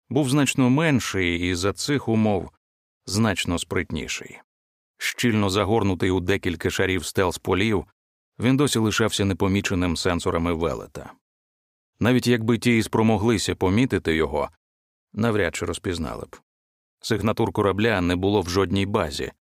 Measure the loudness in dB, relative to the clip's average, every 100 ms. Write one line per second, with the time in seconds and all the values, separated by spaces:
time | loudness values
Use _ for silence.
0 | -4 0 2 2 2 2 4 4 4 2
1 | 0 -2 0 0 0 0 -2 -2 -2 -2
2 | 0 2 2 0 -4 -12 _ _ _ _
3 | -6 0 0 0 -2 -4 -2 -4 -4 -6
4 | -6 -8 -12 -18 -20 _ _ _ _ -10
5 | -8 -2 0 2 2 2 2 2 2 0
6 | 0 0 0 -2 -2 -4 -2 0 0 -2
7 | -2 0 0 -2 -2 0 2 0 -4 _
8 | _ _ _ -4 0 2 2 2 0 2
9 | 0 0 -2 0 0 0 0 -2 -2 0
10 | 0 0 0 -2 -2 -2 -2 -4 -10 -14
11 | -16 -18 _ _ _ _ _ _ _ -2
12 | 2 2 2 2 2 0 2 2 2 2
13 | 4 4 2 0 0 -2 0 2 2 0
14 | 0 0 0 -2 -6 -8 _ _ _ _
15 | _ -4 0 0 0 -2 -6 -6 -6 -6
16 | -6 -8 -12 -18 _ _ _ _ _ _
17 | -4 -2 0 0 0 0 0 2 2 2
18 | 0 0 2 2 0 0 0 0 0 0
19 | -2 -4 -10 -12